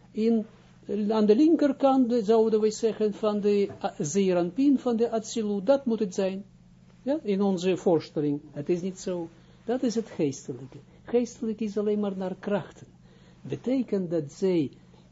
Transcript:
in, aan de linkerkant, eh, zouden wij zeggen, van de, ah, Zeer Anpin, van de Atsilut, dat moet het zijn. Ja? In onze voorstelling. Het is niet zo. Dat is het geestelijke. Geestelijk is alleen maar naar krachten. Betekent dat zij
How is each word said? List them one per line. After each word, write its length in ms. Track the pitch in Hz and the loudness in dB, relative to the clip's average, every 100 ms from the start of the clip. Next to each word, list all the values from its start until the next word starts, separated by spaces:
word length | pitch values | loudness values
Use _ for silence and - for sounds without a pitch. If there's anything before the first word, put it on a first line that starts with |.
| - | -12
in, 340 | 214 226 226 214 - - - - 202 208 | -2 0 0 -2 -12 -20 -16 -8 -4 0
aan 160 | 220 208 | 2 4
de 100 | 214 | 6
linkerkant, 760 | 311 311 285 269 269 269 240 | 6 6 2 2 4 4 4
eh, 120 | 240 | 2
zouden 380 | 202 226 220 214 | 4 4 4 2
wij 100 | 214 | 0
zeggen, 420 | 214 220 202 214 | 0 -2 0 -2
van 260 | 202 214 208 | 0 -2 0
de, 300 | 208 202 196 - | 2 2 0 -2
ah, 120 | 196 - | -6 -4
Zeer 380 | 151 196 190 175 | -2 0 2 2
Anpin, 420 | 175 - 285 254 | 0 2 2 4
van 160 | 247 220 | 2 0
de 160 | 233 | 0
Atsilut, 540 | 226 - 233 208 202 196 | -2 -4 -4 -2 0 2
dat 200 | 277 240 | 2 0
moet 140 | 220 | -2
het 140 | 202 | -2
zijn. 300 | 202 190 190 - - - - - - | -2 -4 -4 -12 -20 -20 -20 -20 -10
Ja? 160 | 254 302 | -6 -4
In 180 | 220 196 | -2 0
onze 360 | 196 180 185 170 | 0 0 0 0
voorstelling. 640 | 202 160 - 160 147 147 - | 2 2 0 -4 -2 -2 -8
Het 180 | 147 143 | -8 -4
is 120 | 175 | -4
niet 180 | 190 185 | -4 -8
zo. 280 | 190 175 165 - - - - | -8 -8 -8 -14 -20 -12 -6
Dat 180 | 262 | -2
is 120 | 254 220 | -2 -2
het 140 | 214 | -4
geestelijke. 680 | - 147 - - 123 131 135 - - | -2 -2 -4 -10 -14 -14 -20 -20 -20
Geestelijk 560 | - 240 233 - 220 214 | -2 -2 -2 -6 -8 -4
is 180 | 214 208 | -4 -2
alleen 220 | 208 208 | -2 -2
maar 180 | 202 190 | -4 -4
naar 180 | 185 190 | -8 -8
krachten. 480 | 202 196 - - - - - - - - | -4 -4 -6 -16 -20 -20 -20 -20 -20 -20
Betekent 680 | 127 135 233 269 226 202 170 | -10 -8 -2 -2 -2 -4 -2
dat 220 | 170 143 | -4 -4
zij 400 | - 190 170 131 - - - _ | -4 0 0 -2 -6 -20 -20 _